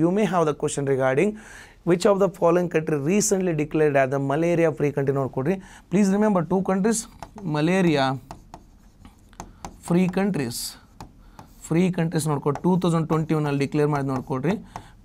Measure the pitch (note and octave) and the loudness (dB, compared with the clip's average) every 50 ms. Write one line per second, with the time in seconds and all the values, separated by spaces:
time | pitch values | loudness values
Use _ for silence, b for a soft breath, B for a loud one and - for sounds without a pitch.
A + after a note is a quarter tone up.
0 | D#3 E3+ F#3 G#3 G#3+ E3+ F#3+ F3 E3 D3+ C#3+ - - D3 - D3 C#3 C#3 C#3 B2+ | 2 2 2 2 0 2 2 2 2 0 0 -2 -4 -4 -4 -4 -2 0 0 2
1 | C3 C3 C3 C#3+ F#3 G#3+ G#3 B B B B B B B B B - E3 F3+ F3 | 2 2 2 2 2 0 -2 B B B B B B B B B 0 0 2 4
2 | - G#3+ G3+ F#3 G3 F#3 - - F3 E3+ E3+ F3+ F3+ E3 - D#3+ D#3+ F3 D#3 C#3+ | 4 4 4 4 2 0 0 2 2 4 4 4 2 0 -2 -2 0 0 -2 -2
3 | C3+ D#3 G3 G#3 - - G3+ F#3+ F#3 F3+ E3 D3+ D3+ - - D#3 D#3 D3+ C#3 C#3 | 0 0 2 2 2 2 0 0 0 0 0 -2 -2 -2 0 2 2 4 4 4
4 | C3+ C3 C#3 C#3 C#3 C#3 C#3 D#3 E3 E3+ F3 E3+ E3 D#3+ C#3+ - D3 C#3+ C#3 C#3+ | 2 2 0 -2 -2 0 0 0 2 2 2 2 2 2 0 0 -2 -2 0 0
5 | C#3 C#3 C3+ C#3 C3+ B2 - C3 C3 D#3 F#3+ F#3+ B B B B B - E3+ G3 | 0 0 0 0 -2 -2 -4 -4 -2 -2 -2 -4 B B B B B -2 2 2
6 | G#3 F#3+ F#3+ G3+ G#3+ G#3+ G3+ F3+ D#3+ - F#3 G3 F#3+ - F#3 G3 F#3 A3+ A3 - | 4 4 4 2 2 2 2 0 0 0 0 -2 0 0 0 0 0 0 0 -2
7 | - - - - - - - G#3 G3 E3 D3+ D3 D3+ E3+ F#3 G3 F3+ F3 D3 C#3 | -6 -10 -16 -20 -20 -20 -18 -12 -8 -4 -2 0 0 2 2 2 2 2 2 2
8 | C3+ C3 C3+ B2+ - - - - - - - - - - - _ - - _ _ | 0 0 -2 -6 -10 -16 -20 -20 -20 -20 -20 -20 -20 -20 -20 _ -20 -20 _ _
9 | - - - - - - - - B B B B B - - - - - E3+ F3+ | -20 -20 -20 -20 -20 -20 -20 -20 B B B B B -18 -18 -12 -4 0 2 2
10 | F#3 F3+ F3+ F#3+ G3 G#3 F#3 D3+ C3+ A#2 A#2 - - - - - - - - - | 2 2 0 0 -2 0 -2 -2 -4 -6 -6 -8 -10 -12 -14 -16 -20 -20 -20 -20
11 | - - - B B B B B B B B - - - D#3+ E3 F#3 F3+ F3+ - | -20 -20 -20 B B B B B B B B -20 -6 -2 0 2 2 2 0 -2
12 | E3 E3 E3+ D#3+ D3+ D#3 D3 C#3 - D3 C#3 - - F3 F#3 F3 F3+ F3 E3 E3 | -2 -2 -2 -2 -2 -2 -2 -2 -2 -2 -4 0 0 0 0 2 2 0 0 0
13 | D#3 D3+ E3 D#3 D#3+ - D#3+ D3+ D3+ D3 C#3+ C#3 C#3+ C3+ C#3+ D3+ D3 D3 D3+ C#3 | 0 0 0 -2 0 0 0 0 0 0 -2 -2 -2 -2 0 0 0 2 0 -2
14 | C3+ C#3 C3+ B2+ A#2+ - C3+ C3 C3 D#3+ G#3 A3 B B B B B B B B | -2 -4 -4 -6 -6 -6 -6 -4 -2 -2 -2 -4 B B B B B B B B
15 | - | -8